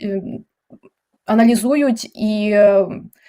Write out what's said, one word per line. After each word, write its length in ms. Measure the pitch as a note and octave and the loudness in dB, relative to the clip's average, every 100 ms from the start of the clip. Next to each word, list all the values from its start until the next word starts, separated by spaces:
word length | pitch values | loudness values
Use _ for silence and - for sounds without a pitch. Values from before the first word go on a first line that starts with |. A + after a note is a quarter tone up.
е, 200 | G#3 G3 F#3 - - _ _ - _ _ _ _ - | -8 -8 -8 -14 -16 _ _ -20 _ _ _ _ -2
аналізують 880 | A3 A#3 A#3 A#3 D4 C#4+ A3+ - - | 2 4 2 0 0 0 -2 -8 -8
і, 360 | G#3+ G#3+ G#3 | -6 -4 -2
е, 340 | G#3 G3+ G3+ F3+ - F3 _ | 4 4 4 0 -6 -16 _